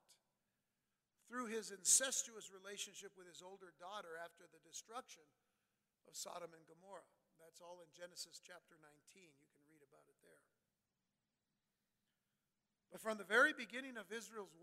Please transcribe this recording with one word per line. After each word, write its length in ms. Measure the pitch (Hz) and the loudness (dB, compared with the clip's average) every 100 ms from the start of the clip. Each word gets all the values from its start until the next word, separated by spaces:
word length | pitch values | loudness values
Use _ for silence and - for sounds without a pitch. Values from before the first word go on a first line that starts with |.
| - - _ _ _ _ _ _ _ _ _ _ - | -20 -20 _ _ _ _ _ _ _ _ _ _ -6
through 240 | 240 233 | -2 0
his 240 | 226 180 196 | 0 -2 0
incestuous 800 | 175 - 262 - 240 220 - 190 | 8 10 8 2 -2 -6 -12 -12
relationship 560 | 190 202 208 160 190 185 | -10 -6 -6 -6 -12 -12
with 80 | 180 | -16
his 160 | 151 | -14
older 320 | 180 196 185 151 | -14 -14 -16 -12
daughter 320 | 175 208 175 160 | -6 -6 -6 -6
after 320 | 170 - 170 | -8 -10 -20
the 160 | 160 | -20
destruction 640 | 160 - - 240 - 170 147 _ _ _ _ _ _ _ - | -10 -10 -8 -8 -8 -16 -20 _ _ _ _ _ _ _ -14
of 80 | 160 | -8
Sodom 400 | 190 175 170 165 | -6 -6 -8 -12
and 80 | 156 | -20
Gomorrah. 400 | 160 190 185 131 _ _ - | -20 -14 -14 -14 _ _ -20
That's 160 | 165 160 | -20 -16
all 240 | 170 180 | -14 -14
in 80 | 165 | -14
Genesis 480 | 165 175 170 170 156 | -12 -10 -8 -8 -10
chapter 400 | - 175 - 170 | -16 -18 -18 -20
nineteen. 560 | 151 147 - 190 170 139 | -20 -20 -20 -20 -20 -20
You 80 | 151 | -20
can 120 | 143 147 | -20 -20
read 160 | 156 | -20
about 240 | 135 151 147 | -20 -20 -20
it 80 | - | -20
there. 160 | 170 156 - _ _ _ _ _ _ _ _ _ _ _ _ _ _ _ _ _ _ _ _ _ _ _ _ - | -20 -20 -20 _ _ _ _ _ _ _ _ _ _ _ _ _ _ _ _ _ _ _ _ _ _ _ _ -4
But 80 | |
from 160 | 220 214 | 0 0
the 80 | 180 | 8
very 240 | 220 302 | 10 12
beginning 480 | 302 214 240 269 240 | 8 -2 -2 -4 -6
of 80 | 180 | -4
Israel's 480 | 226 196 220 180 165 | -6 -6 -8 -8 -4